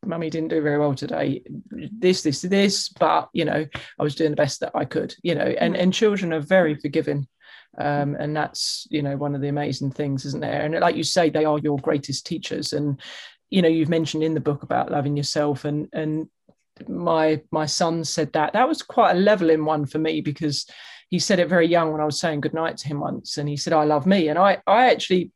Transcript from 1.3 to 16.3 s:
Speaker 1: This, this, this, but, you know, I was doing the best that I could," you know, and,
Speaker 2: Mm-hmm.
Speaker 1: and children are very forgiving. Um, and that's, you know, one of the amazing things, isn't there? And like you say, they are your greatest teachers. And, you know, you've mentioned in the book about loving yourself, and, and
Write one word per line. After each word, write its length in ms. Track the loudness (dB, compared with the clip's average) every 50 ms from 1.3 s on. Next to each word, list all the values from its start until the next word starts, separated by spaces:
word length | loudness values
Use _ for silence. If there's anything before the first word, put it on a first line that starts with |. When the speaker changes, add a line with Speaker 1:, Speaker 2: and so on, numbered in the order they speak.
| -2 -4 -8 -12 -16 -16 -14 -14
Speaker 1:
This, 500 | -14 -12 -12 -12 -10 0 2 2 2 4
this, 200 | 0 -2 -2 -2
this, 480 | -2 0 2 4 4 2 2 0 -4 -6
but, 400 | _ 0 2 2 2 2 0 -2
you 140 | _ -2 -2
know, 200 | 0 0 -2 -4 -4 -8 -14 -14 -14 -6 _
I 40 | -2
was 120 | -2 0
doing 160 | 0 0 0
the 60 | 2 2
best 220 | 0 0 0 -6
that 120 | -8 -6 -4
I 80 | -4 -4
could," 320 | -2 -2 -4 -4 -4 -10 _ _
you 120 | -2 0
know, 100 | 0 0
and, 280 | -2 0 2 2 2 2
Speaker 2:
Mm-hmm. 80 | 2
Speaker 1:
and 120 | 2 2 2
children 400 | 4 2 2 2 0 -2 -2 -2
are 80 | -4
very 340 | 0 4 4 4 4 4 0
forgiving. 520 | -2 -4 -2 -2 -2 -2 0 -2 -4 -4 _ _ _ _ -20 -20 -20 -20 _ _ -6
Um, 380 | -4 -2 0 0 0 -2 -2 -4
and 180 | -4 -4 -2
that's, 520 | -2 -4 -4 -6 -8 -6 -6 -6 -8 -10 -6
you 120 | -4 -2
know, 160 | -2 -2 -4 -4
one 180 | -4 -4 -4
of 60 | -4
the 80 | -4 -2
amazing 420 | -2 -2 -2 -4 -4 -4 -4 -6
things, 320 | -4 -4 -4 -4 -4 -4 -6
isn't 140 | -6 -6 -6
there? 220 | -4 -4 -4 -2
And 180 | -2 -2 0 0
like 160 | 0 0 0
you 80 | 0 -4
say, 260 | -2 0 2 2 2
they 140 | 2 2 0
are 160 | 2 0 0
your 180 | 0 -2 -2 -2
greatest 480 | 0 0 -2 -2 -2 -6 -10 -10 -8
teachers. 460 | -8 -8 -8 -6 -8 -8 -6 -6 -4
And, 300 | -4 -4 -2 -2 -4 -6 -8 -18 -18 -18 -18 -20 -20 _ _ _
you 120 | 0 4
know, 60 | 4 4
you've 220 | 4 4 2 2
mentioned 340 | 2 0 0 -2 -2 -2 -2
in 100 | 0 0
the 60 | 0
book 240 | -2 -2 -4 -4 -4
about 280 | -2 -2 -2 -2 0
loving 260 | -2 -2 -2 0 -2 -2
yourself, 480 | -4 -4 -2 -2 0 0 -2 -2 -4
and, 220 | -4 -4 -4 -6 -6
and 360 | -6 -6 -4 -4 -4 -4 -6 -8